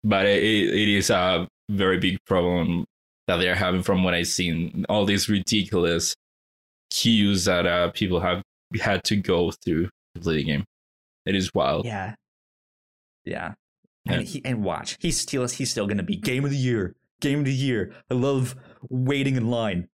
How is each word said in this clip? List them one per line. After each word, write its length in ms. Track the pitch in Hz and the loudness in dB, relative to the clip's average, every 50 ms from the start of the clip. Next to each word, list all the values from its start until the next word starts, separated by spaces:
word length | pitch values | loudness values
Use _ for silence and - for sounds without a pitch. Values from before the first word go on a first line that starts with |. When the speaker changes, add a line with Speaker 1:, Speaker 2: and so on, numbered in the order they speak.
| - | 2
Speaker 1:
But 220 | 107 101 98 95 | 2 2 4 4
it, 180 | 101 101 95 - | 4 4 4 4
it, 300 | 107 110 104 95 - - | 2 2 2 2 2 2
it 140 | 101 107 104 | 2 2 4
is 200 | 104 101 95 - | 4 2 2 2
a 380 | 117 92 90 92 92 85 90 - _ _ _ - | 2 2 4 2 2 0 -2 -6 _ _ _ -6
very 280 | 104 98 98 95 92 | -2 0 2 2 2
big 200 | 87 95 92 92 95 _ | 2 2 0 0 -2 _
problem 600 | - 95 90 87 90 90 87 82 90 85 87 - _ _ _ _ _ _ _ _ | 0 2 2 2 2 2 2 0 0 0 -2 -4 _ _ _ _ _ _ _ _
that 100 | - 92 | -2 0
they're 180 | 87 90 90 90 | 2 2 0 0
having 280 | 90 95 90 90 92 87 | 0 0 0 0 0 0
from 200 | - 98 92 92 | 0 2 2 2
what 100 | 90 87 | 2 2
I've 140 | 85 87 | 0 0
seen. 580 | - - - 92 87 80 82 85 85 - - 95 - | -2 -2 -2 -2 -2 -2 -2 -4 -4 -4 -6 -4 0
All 160 | 101 107 98 | 0 2 2
these 220 | 98 101 98 - - | 2 2 0 2 0
ridiculous 880 | 107 101 92 - 113 107 92 - - 90 85 85 85 85 82 - - _ _ _ _ _ _ _ _ _ _ _ _ _ _ _ | 0 0 0 0 0 -2 0 0 0 2 2 2 2 0 -2 -4 -6 _ _ _ _ _ _ _ _ _ _ _ _ _ _ _
queues 560 | - - - 117 117 107 104 101 101 92 85 | -4 0 2 4 4 4 4 4 2 2 2
that, 200 | 98 92 87 87 | 2 2 2 2
uh, 260 | 90 87 90 87 85 | 2 2 2 2 0
people 280 | - - 107 92 92 85 | 0 -2 -2 0 0 0
have 200 | 87 90 90 90 98 _ _ _ _ _ - - | 0 0 -2 -2 -4 _ _ _ _ _ -8 -4
had 240 | - 110 98 92 - | -2 0 0 0 0
to 100 | - 110 | 0 0
go 360 | 104 90 - 92 85 87 82 | 0 2 2 2 2 2 0
through 380 | - - - - 82 80 87 95 _ _ _ _ _ | -2 -4 -4 -2 0 0 -2 -4 _ _ _ _ _
to 60 | 85 | -6
play 160 | 85 85 80 | -4 -2 -2
the 60 | 76 67 | 0 0
game. 200 | 76 73 71 - _ _ _ _ _ _ _ _ _ _ _ _ | -2 -2 -4 -4 _ _ _ _ _ _ _ _ _ _ _ _
It 100 | 90 95 | -4 -2
is 180 | 98 92 85 _ | -2 -2 -2 _
wild. 320 | 98 71 67 - 85 - | 0 0 0 0 -2 -4
Speaker 2:
Yeah. 300 | 120 107 101 95 95 107 _ _ _ _ _ _ _ _ _ _ _ _ _ _ _ _ _ _ _ _ _ _ | -6 -8 -8 -8 -10 -12 _ _ _ _ _ _ _ _ _ _ _ _ _ _ _ _ _ _ _ _ _ _
Yeah. 280 | - - - - 82 104 _ _ _ _ _ _ _ _ _ _ | -10 -10 -8 -10 -12 -12 _ _ _ _ _ _ _ _ _ _
And 140 | - 123 - | -2 -2 -2
Speaker 1:
Yeah. 60 | - | -2
Speaker 2:
he, 140 | - - 135 - | -6 -10 -8 -6
and 180 | 131 127 110 101 | -4 -4 -2 -2
watch, 340 | 92 80 - - - - - | -2 -4 -4 -6 -10 -10 -6
he's 180 | - 170 - - | -4 -2 -2 -2
still, 260 | - - - 135 123 | -4 -4 -4 -4 -2
he's 220 | 123 - - 131 120 | -4 -4 -6 -6 -4
still 180 | - 117 101 | -2 -2 -2
gonna 160 | 101 104 101 90 | -2 -2 -4 -2
be 120 | 87 101 | -4 -6
game 300 | 87 101 - 127 131 139 | -4 -2 -2 -2 0 -2
of 60 | 143 | -2
the 60 | 139 | -2
year, 380 | 139 127 127 120 110 95 90 - _ _ _ _ _ | 0 0 0 0 0 -2 -4 -6 _ _ _ _ _
game 200 | - 143 139 147 | -2 0 0 2
of 60 | 143 | 0
the 80 | 135 139 | 0 0
year. 400 | 127 139 135 123 107 92 - - - _ _ | 0 0 0 0 0 -2 -4 -8 -20 _ _
I 40 | 127 | -2
love 420 | 127 123 139 139 131 127 123 - - - - - _ - - | 0 2 2 2 0 0 -2 -6 -14 -20 -20 -20 _ -14 -6
waiting 460 | 131 127 127 127 143 139 139 135 135 | -4 -2 0 0 0 0 0 0 0
in 140 | 127 110 113 | 0 0 0
line. 400 | 120 117 113 107 95 87 87 - _ | 0 0 0 0 -2 -2 -4 -6 _